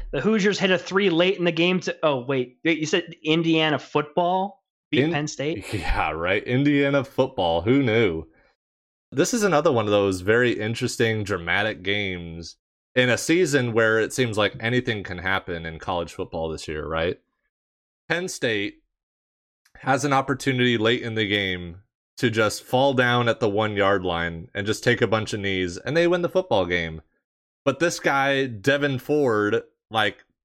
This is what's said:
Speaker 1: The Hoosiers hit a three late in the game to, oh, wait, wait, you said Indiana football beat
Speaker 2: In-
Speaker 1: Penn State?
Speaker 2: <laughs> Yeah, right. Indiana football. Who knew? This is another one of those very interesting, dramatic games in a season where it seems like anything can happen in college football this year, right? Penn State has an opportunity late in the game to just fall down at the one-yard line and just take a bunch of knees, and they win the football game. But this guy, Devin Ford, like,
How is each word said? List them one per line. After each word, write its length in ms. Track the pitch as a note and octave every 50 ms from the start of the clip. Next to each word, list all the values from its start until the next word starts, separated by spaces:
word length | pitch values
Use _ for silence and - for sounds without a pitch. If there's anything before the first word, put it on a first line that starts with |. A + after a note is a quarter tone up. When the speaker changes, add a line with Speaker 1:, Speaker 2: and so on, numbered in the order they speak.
| - -
Speaker 1:
The 80 | - C#3
Hoosiers 400 | C3 G#3 A3 G#3 F3+ G#3 F#3 -
hit 100 | F#3 F#3
a 80 | F#3 F3
three 320 | - - F3+ G3 G3+ F#3
late 280 | E3 E3 F3+ F#3 G3 F3
in 60 | E3+
the 60 | F3
game 300 | D#3+ D#3+ E3+ F3+ F#3 F3+
to, 160 | - F3+ E3+ - E3
oh, 200 | D3+ C#3 B2+ A#2+
wait, 340 | C3+ C#3 B2+ B2+ B2 _ _ -
wait, 140 | D#3+ E3 D3+
you 80 | D#3
said 300 | D3 - F3 E3+ E3 E3 _ -
Indiana 560 | D#3 D#3 E3 E3 E3 D#3+ D#3+ D#3 D#3 D3 B2+
football 840 | - - - D3+ D3 - - F3+ F3 F3 F#3 F#3 F#3+ G3+ - _ _ _ _ _ _ -
beat 100 | - -
Speaker 2:
In- 100 | C#3+ D#3+
Speaker 1:
Penn 140 | E3+ C#3+ D3+
State? 380 | D3 - - C3+ D3+ E3 G2+ - -
Speaker 2:
<laughs> 40 | A2+
Yeah, 380 | F#2 D#2 - - G2+ F2+ D#2
right. 320 | D2+ D#2+ E2+ F2+ G2 G#2 -
Indiana 580 | - B2 C3 C#3+ D3 C#3+ C#3 C#3 C#3 C#3+ C#3+
football. 600 | B2 - - - C3+ C3+ - - F2+ E2 E2 E2+
Who 200 | E2+ A2+ C3 C#3+
knew? 460 | C#3 A2+ G#2+ A#2 A2+ F#2 D#2+ D#2+ D2+ - _ _ _ _ _ _ _ _ _ _ _ _ _ _ _ -
This 220 | - C3 F3+ - B3+
is 80 | A3+
another 300 | G#3 G3 F#3+ F#3+ D#3 E3+
one 140 | B2+ A2+ G#2+
of 40 | G#2
those 300 | G#2 G2+ G2+ G2 F#2+ F2+
very 320 | F2+ G#2 A2 A#2+ B2 A#2+
interesting, 720 | - - G#2+ A2 A#2 - B2 A#2 - - A#2 A2+ A2 G#2+ G#2
dramatic 580 | G2+ G2+ F2 E2+ E2+ F2+ G2 G#2 A2 G2+ E2
games 720 | F2+ G2 G2+ G#2 G2+ F#2+ F2+ F2 E2+ E2+ E2 E2+ D#2+ - - _ _ _ _ _ _ _ -
in 140 | B2+ B2 B2
a 80 | A#2 -
season 540 | - - E3 F3+ F3+ C#3+ C#3+ C3+ B2 A#2+
where 260 | G#2+ A2+ A2+ A2 A2 A2
it 140 | G#2+ -
seems 260 | - - B2+ A#2 G2+ G#2+
like 160 | G#2 G2 - -
anything 420 | A2+ A#2 B2+ B2 B2 A#2+ A2 G2+
can 160 | F2 - F#2 F2
happen 480 | E2 F#2+ F#2+ F#2+ - - F2 E2 E2
in 140 | E2 D#2+ D#2+
college 320 | - G2 F#2 F2 E2+ D#2+
football 360 | - - F2+ - - E2 E2 D#2+
this 200 | D#2 D2 - -
year, 180 | D2+ D2+ D2
right? 320 | D2 D#2+ D#2+ E2 F2+ - - _ _ _ _ _ _ _ _ _ _ _ _ _ _ _ _ _ -
Penn 200 | E3+ E3+ F#3 F3+
State 560 | - - C3+ A#2+ A2 G2+ G2+ - - _ _ _ _ _ _ _ _ _ _ _ _ _ _ _ _ _ _ _ _ -
has 260 | - - C#3 B2+ C#3
an 80 | C#3+
opportunity 680 | C3+ C3+ C3 - C3 - - C3+ C3 B2 B2 B2 A#2 G#2+
late 240 | G#2+ A2+ B2 -
in 120 | A2+ A#2 A2
the 120 | A2 A2
game 520 | F#2+ G#2 G2+ G2 F#2 F2+ F2+ F2+ E2+ E2+ F#2+ _ _ _ _ _ _ - -
to 120 | C3+ A#2
just 320 | G#2+ A2+ A2 G#2 - -
fall 300 | - - B2+ B2+ C3+ C#3 B2+
down 340 | B2+ B2 A#2+ A#2+ A#2+ A#2+ A#2
at 120 | A2 -
the 80 | A#2+ G#2
one-yard 560 | G2 G#2+ A2 G#2+ G#2 G2+ G2 G2 G2+ F#2+ F2+
line 440 | F2+ E2+ E2+ E2+ E2+ E2+ E2 E2 - -
and 120 | G2+ G2
just 180 | G#2+ G#2 - -
take 160 | B2 A#2+ -
a 60 | A#2+ G2
bunch 240 | A2 A2 G#2+ -
of 80 | A#2 G#2
knees, 360 | G2 G2 F#2+ F#2 F#2 F2 F2 -
and 180 | - B2+ D3
they 100 | E3 F3
win 160 | E3+ F3+ F3
the 60 | F3 E3+
football 380 | - F#3 F#3 - A#2 G2 F2+
game. 340 | F2 F2 F2 E2 E2 D#2+ D#2+ - _ _ _ _ _ _ _ _ _ _ _ -
But 160 | C#3 B2+ -
this 180 | E3+ E3+ D#3+ -
guy, 480 | - E3 C#3 C#3 C3+ C#3 C#3 C3+ C3+
Devin 520 | B2+ A2+ G2 F#2+ C#3 C#3 C#3+ C#3+ C#3+ C3+ A#2+
Ford, 640 | - - D3+ D3+ C#3+ B2 A2 G#2 G#2 G#2 A2+ A#2 - _ _ _ _ -
like, 340 | A2 A2 G#2 G#2 - - _ _ _ _